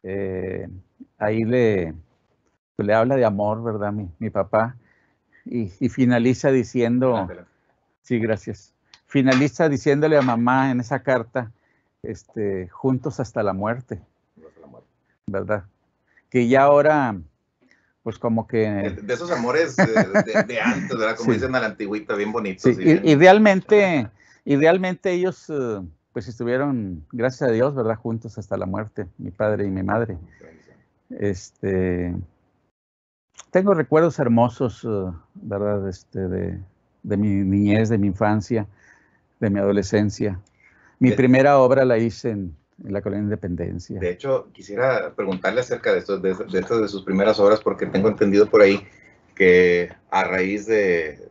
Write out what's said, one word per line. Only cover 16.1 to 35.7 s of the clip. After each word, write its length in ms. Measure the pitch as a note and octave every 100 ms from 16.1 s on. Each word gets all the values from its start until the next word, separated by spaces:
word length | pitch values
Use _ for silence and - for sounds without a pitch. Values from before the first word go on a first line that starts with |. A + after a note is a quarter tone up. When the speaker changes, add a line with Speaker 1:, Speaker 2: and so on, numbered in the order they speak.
| _ _
Speaker 1:
Que 180 | B2+ A#2+
ya 160 | C3+
ahora, 540 | C#3 C#3+ D3 D3+ C3 G2 D#2+ _ _ _ _ _ _ _
pues 160 | - G#2+
como 280 | B2+ A2+ -
que 120 | A#2 A2
Speaker 2:
De, 200 | G#2 G#2 F#2
de 120 | G2+
esos 180 | A#2+ F3
amores, 460 | E3 A#2+ D3 E3 C3+
eh, 60 | F#3+ A3 G3 G3+ G#3+
de, 180 | A3
de 160 | A3 A#2
antes, 280 | A2+ G2+ - B2
¿verdad? 180 | A2 A2+
Como 160 | A#2
Speaker 1:
Sí. 60 | A2+
Speaker 2:
dicen 180 | B2+ B2+
a 40 |
la 80 | A2+
antigüita, 480 | G2 G2+ G#2+ - G#2
bien 160 | G#2
bonitos 320 | A2+ G#2 F#2
Speaker 1:
Sí, 80 | B2+ A#2
Speaker 2:
y 40 |
Speaker 1:
y, 40 | -
Speaker 2:
bien 160 | D#3 -
Speaker 1:
y 80 | C#3+
realmente, 920 | F3+ G3+ G#3+ F#3+ - G#3 G3 D#3+ G#2+ _ _ _ -
y 100 | C#3+
realmente 560 | D#3+ F#3 F#3 F3+ G3
ellos, 380 | F3+ F#3 D#3 -
eh, 320 | D3+ B2 G2+ F2+ D#2 _
pues 140 | - A2+
estuvieron, 760 | A#2 A#2+ B2+ C#3+ C3 G2+ E2+ D2+
gracias 380 | A#2+ B2 C3 C3+
a 20 |
Dios, 220 | A2+ C3 C#3
¿verdad? 200 | A2 A2+
Juntos 420 | A#2 A2+ A2+ G2+
hasta 200 | G2+ G2
la 80 | F#2+
muerte, 400 | G2 G#2+ - F#2+ _
mi 140 | G2
padre 340 | F2 G#2+ G#2 G2+
y 60 |
mi 100 | F#2+
madre. 340 | F#2+ G#2+ A#2 F2+ - _
Speaker 2:
Bendición. 380 | - - _ _ _ _ _ -
Speaker 1:
Este... 960 | G2+ F#2+ - _ G2 F#2+ F#2 F2+ F2 F2+ F2+ _ _ _ _ _ _ _ _ _ _ _ -
Tengo 220 | F3+ G3
recuerdos 460 | F3+ D3 D#3 E3 -
hermosos, 640 | B2+ A#2 A#2+ - B2+ - A#2
eh, 260 | G#2 F#2 E2+ _ -
¿verdad? 520 | F#3+ G2+ G#2